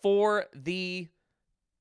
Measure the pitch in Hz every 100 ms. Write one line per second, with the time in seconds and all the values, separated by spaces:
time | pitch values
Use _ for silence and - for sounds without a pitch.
0 | 202 202 208 208 - 139 135 185 185 180
1 | 170 _ _ _ _ _ _ _